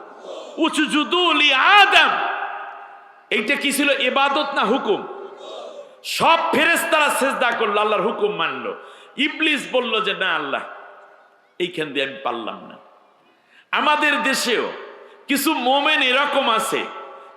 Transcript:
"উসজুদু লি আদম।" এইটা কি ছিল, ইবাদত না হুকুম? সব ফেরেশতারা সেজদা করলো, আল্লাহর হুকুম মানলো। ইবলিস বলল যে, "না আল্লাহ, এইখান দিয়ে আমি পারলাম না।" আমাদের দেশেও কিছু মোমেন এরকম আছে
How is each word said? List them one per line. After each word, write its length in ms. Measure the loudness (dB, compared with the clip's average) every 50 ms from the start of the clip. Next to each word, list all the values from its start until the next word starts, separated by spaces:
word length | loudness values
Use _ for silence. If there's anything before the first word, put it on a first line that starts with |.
| -18 -20 -20 -20 -18 -16 -16 -16 -16 -12 -4 -2
"উসজুদু 760 | 0 0 0 0 0 0 0 0 0 0 0 2 2 2 4
লি 200 | 4 4 4 4
আদম।" 560 | 4 6 6 8 8 8 8 8 6 6 4 2 0 -2 -4 -4 -6 -8 -8 -10 -12 -12 -14 -14 -16 -18 -20 -20 -20 -20 -20 -20 -20 -6 _
এইটা 260 | -2 -2 0 0 0
কি 160 | 0 0 0
ছিল, 180 | 0 2 2 2
ইবাদত 640 | 2 2 2 2 2 2 2 2 2 0 -2 -2 -2
না 60 | 0
হুকুম? 460 | 2 2 2 2 2 0 0 0 -2 -6 -12 -12 -14 -14 -16 -16 -16 -14 -14 -14 -14 -14 -16 -16 -18 -20 -20 -16 -10
সব 340 | -8 -2 2 4 4 4 4 4 2
ফেরেশতারা 580 | 2 2 4 4 2 2 0 2 2 2 2 2
সেজদা 420 | 2 0 0 -2 0 0 0 0
করলো, 300 | 0 0 -2 0 0 0
আল্লাহর 200 | 0 2 0 0
হুকুম 340 | 0 -2 -2 -2 -2 -2 -2
মানলো। 400 | -2 -4 -4 -4 -6 -8 -8 -10 -10 -14 -18 -20 -20 -20 -12 -6 -4
ইবলিস 500 | -2 -2 -2 -2 -2 0 0 -2 -2 -2
বলল 320 | -2 -2 0 0 -2 -2 -2
যে, 100 | -2 -2
"না 220 | -2 -2 -2 -2
আল্লাহ, 260 | -2 -2 -4 -4 -6 -6 -8 -14 -18 -18 -20 -20 -20 -20 -20 -20 -20 -20 _ _ _ _ _ _ -6
এইখান 340 | -6 -6 -4 -6 -8 -6 -4
দিয়ে 120 | -4 -4
আমি 120 | -4 -6 -8 -8
পারলাম 420 | -6 -6 -6 -8 -10 -10 -12 -14 -18
না।" 100 | -20 -20 -20 -20 -20 _ _ _ _ _ _ _ _ _ _ _ _ -20 _ _
আমাদের 520 | -2 0 2 2 2 2 2 2 0 0 0
দেশেও 480 | 0 -2 0 0 0 0 0 0 -2 -6 -10 -14 -16 -18 -20 -20 -20 -20 -14 -4 -2
কিছু 260 | -2 0 2 0 0
মোমেন 480 | 2 2 2 2 2 2 2 2 2
এরকম 480 | 2 2 2 2 2 2 0 0 2 2
আছে 360 | 2 0 0 -2 -2 -4 -4 -6 -10 -14 -16 -16 -18 -18 -20 -20 -14